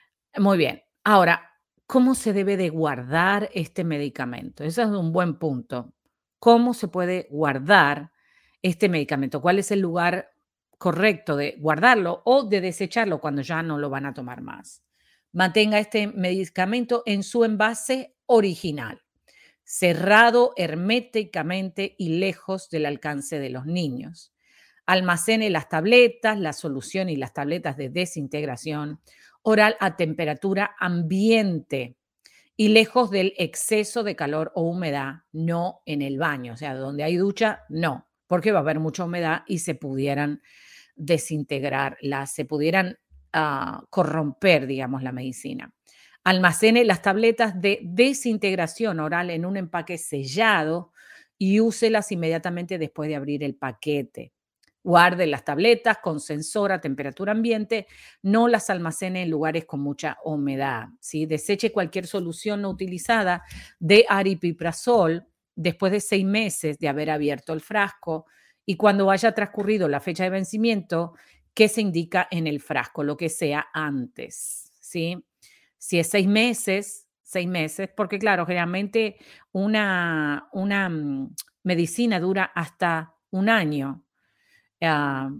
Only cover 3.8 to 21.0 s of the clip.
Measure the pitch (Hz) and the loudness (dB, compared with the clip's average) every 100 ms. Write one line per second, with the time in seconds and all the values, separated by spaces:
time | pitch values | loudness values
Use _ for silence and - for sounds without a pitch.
3.8 | 170 151 143 - 127 123 - - 147 165 | -4 -2 -4 -6 -8 -8 -12 -8 -6 -2
4.8 | 226 202 165 170 175 143 160 131 117 127 | 0 0 0 0 0 -2 -4 -4 -6 -10
5.8 | 117 _ _ _ _ _ - 233 240 240 | -10 _ _ _ _ _ 6 6 6 0
6.8 | 190 180 180 185 - 143 151 135 143 202 | -4 -2 -2 -2 -4 -2 0 0 6 6
7.8 | 143 147 160 _ _ _ _ _ 185 170 | 6 2 -6 _ _ _ _ _ -2 2
8.8 | 202 165 139 143 135 147 170 190 190 202 | 2 2 0 -2 -2 0 2 2 2 0
9.8 | 185 170 175 180 - _ _ _ _ _ | 0 0 0 -2 -6 _ _ _ _ _
10.8 | 180 160 214 165 - 143 143 - 156 156 | -2 2 2 2 -2 -2 -2 -2 -2 2
11.8 | 233 240 175 180 - 269 226 196 185 175 | 4 4 2 -2 2 2 2 0 -2 -4
12.8 | 190 - 214 156 156 143 135 165 165 147 | -4 -2 -2 -2 -4 -4 -4 -4 -4 -4
13.8 | 143 135 139 139 123 120 - - - - | -4 -6 -8 -10 -12 -14 -14 -16 -20 -20
14.8 | _ _ _ _ _ 175 185 220 214 214 | _ _ _ _ _ 0 2 2 4 2
15.8 | 214 220 208 208 180 185 175 - 185 240 | 0 -2 -2 -2 -2 -2 -4 -2 -2 -2
16.8 | 240 240 233 202 196 240 226 208 220 233 | -2 -2 0 -2 0 2 2 2 0 -2
17.8 | - 262 262 _ - 233 202 170 180 147 | -4 -4 -6 _ 2 4 4 0 -6 -6
18.8 | 113 - _ _ _ _ _ _ - - | -8 -12 _ _ _ _ _ _ -14 -2
19.8 | 180 165 180 208 233 240 247 220 170 156 | 0 2 6 8 8 6 4 2 -4 -2
20.8 | 185 233 | 0 0